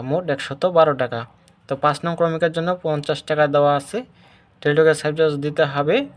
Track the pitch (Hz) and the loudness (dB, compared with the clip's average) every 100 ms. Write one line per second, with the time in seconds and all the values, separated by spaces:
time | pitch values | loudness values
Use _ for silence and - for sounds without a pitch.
0 | 127 156 180 139 - 139 185 170 160 135 | -2 -2 -2 -6 -6 -4 0 4 4 2
1 | 123 117 117 _ _ _ - 139 147 147 | -2 -6 -10 _ _ _ -8 -2 0 0
2 | 170 170 170 160 170 165 165 180 165 147 | -4 -2 -2 0 -2 -2 -4 -4 -4 -4
3 | 147 147 - 151 147 143 143 143 139 214 | -4 -4 -2 0 2 4 4 2 -2 -8
4 | 254 _ - _ _ _ 151 147 160 151 | -10 _ -20 _ _ _ 0 4 4 4
5 | 151 156 160 147 147 147 147 143 147 220 | 0 0 0 0 -4 0 0 0 0 0
6 | 277 | -2